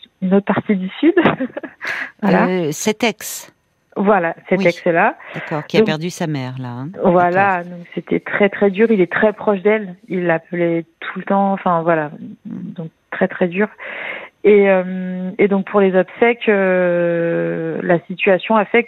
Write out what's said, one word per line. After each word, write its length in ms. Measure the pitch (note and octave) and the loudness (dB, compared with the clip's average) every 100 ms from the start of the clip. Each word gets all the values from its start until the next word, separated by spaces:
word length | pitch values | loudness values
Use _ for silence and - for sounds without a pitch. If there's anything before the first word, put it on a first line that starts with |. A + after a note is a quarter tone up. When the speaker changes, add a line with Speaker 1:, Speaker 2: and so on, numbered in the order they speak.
| - _ | -20 _
Speaker 1:
une 120 | F#3 | 0
autre 120 | G3 G3+ | 2 2
partie 220 | G3+ - G3+ | -2 0 -2
du 120 | F#3 - | -2 0
sud. 140 | D4+ F#4+ | 2 4
<laughs> 1040 | - - B3+ - - - - - - - | 2 0 -6 -8 -14 -14 -10 -10 -12 -4
Voilà. 240 | G3+ F#3 A#3+ | 2 4 4
Speaker 2:
Euh, 200 | F#3 D#3+ | 2 -2
cet 320 | - - G#3 | -2 -2 0
ex. 480 | A#3 G3 - - - _ _ _ _ - | -2 -2 -10 -14 -16 _ _ _ _ -2
Speaker 1:
Voilà, 360 | G3 G#3 E3+ - - | 2 2 2 -6 -2
cet 100 | F#3 | 0
Speaker 2:
Oui. 80 | F#3 | 2
Speaker 1:
ex-là. 500 | E3+ - E3 G#3+ D#4+ - | 0 0 2 2 0 -10
Speaker 2:
D'accord, 300 | - - D#3 D3+ | -14 -8 -8 0
qui 100 | G3 | 2
a 40 | |
Speaker 1:
Donc 60 | G#3+ | 2
Speaker 2:
perdu 240 | D#3 E3+ | 0 -4
sa 160 | - E3+ | -4 -4
mère, 300 | D3 B2+ B2+ | -4 -6 -8
là, 100 | B2+ | -10
hein. 200 | A#2+ C#3 G3 | -10 -10 -2
Speaker 1:
Voilà, 600 | F3 F3 F3 F3+ G3 F#3 | 2 4 4 2 2 0
Speaker 2:
D'accord. 160 | F3 F3 | -6 -14
Speaker 1:
donc 80 | F3 | -12
c'était 260 | - - F3 | -12 -6 -6
très, 280 | - - G3+ | -4 0 0
très 200 | - G3+ | 2 0
dur. 200 | F#3 A3+ | 2 2
Il 100 | A3 | 2
est 100 | F3 | 0
très 220 | - G#3+ | 2 0
proche 280 | G3+ - G3+ | 0 -2 0
d'elle. 320 | F#3+ G#3+ G3+ F3+ - | 0 0 -2 -12 -8
Il 180 | F#3 F3 | -4 0
l'appelait 580 | E3 - F3 E3+ E3 E3 _ | -2 -4 -2 -2 -2 -6 _
tout 180 | - - | -12 -12
le 60 | |
temps. 280 | - G3 G3 | -2 0 0
Enfin, 280 | G3 F#3+ E3+ | -2 0 0
voilà. 280 | E3 E3 D3+ D#3+ - - | 2 0 -2 -8 -16 -16
Donc, 460 | - - F3 - D#3+ - _ | -14 -12 -10 -12 -14 -16 _
très, 160 | - F#3+ | -4 -4
très 200 | - F#3 | -2 -4
dur. 200 | F3 G#3 - - - - - - _ G3+ | -2 -4 -6 -16 -12 -12 -12 -16 _ 4
Et, 240 | G#3 G3 | 6 6
euh, 600 | F#3+ F#3 F#3 F#3 F#3 F#3 G3+ | 2 0 -6 -6 -6 -6 0
et 100 | G#3 | 2
donc 180 | G3 F#3+ | 2 0
pour 120 | G#3 | 2
les 140 | F#3+ | 4
obsèques, 540 | F#3 F3+ - A#3 A#3+ - | 4 0 2 0 2 0
euh, 1300 | G3+ F#3+ F#3 F3+ F3 E3+ E3+ E3+ E3+ E3+ E3+ E3 D#3 | 2 2 2 2 2 0 0 0 -2 -2 -4 -6 -4
la 160 | F3+ F3 - | 0 0 0
situation 500 | F3+ - F#3 - A3 | -2 2 2 2 0
a 80 | |
fait 200 | G3 A#3 | 2 0